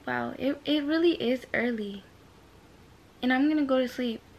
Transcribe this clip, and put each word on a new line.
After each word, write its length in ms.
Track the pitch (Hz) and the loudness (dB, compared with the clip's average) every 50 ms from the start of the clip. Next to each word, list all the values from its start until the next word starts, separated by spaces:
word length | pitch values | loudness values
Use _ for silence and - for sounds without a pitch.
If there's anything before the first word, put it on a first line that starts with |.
| - | -6
Wow, 280 | - - - 120 - - - | -4 -2 -2 -2 -4 -4 -2
it, 220 | - 269 285 - - | -2 -2 -2 -2 -2
it 180 | 285 294 302 | 0 0 0
really 300 | 285 285 320 330 339 349 320 - | 2 0 2 4 4 4 4 2
is 240 | 233 233 262 254 - - - | 0 0 -2 -2 -4 -4 -2
early. 480 | - 226 247 240 214 208 202 202 196 - - - - - - - - - - - - - - - - - - - - - - - - | -2 0 0 -2 -4 -6 -6 -8 -12 -14 -18 -20 -20 -20 -20 -20 -20 -20 -20 -20 -20 -20 -20 -20 -20 -20 -20 -20 -20 -20 -20 -10 -4
And 100 | 254 254 | 0 0
I'm 160 | 254 262 285 302 | 2 2 2 2
gonna 160 | 311 302 285 | 2 2 2
go 140 | 262 262 262 | 2 2 0
to 80 | 254 | 0
sleep. 360 | 240 - - 247 240 220 - - - - | -2 -4 -4 -4 -4 -6 -8 -12 -18 -20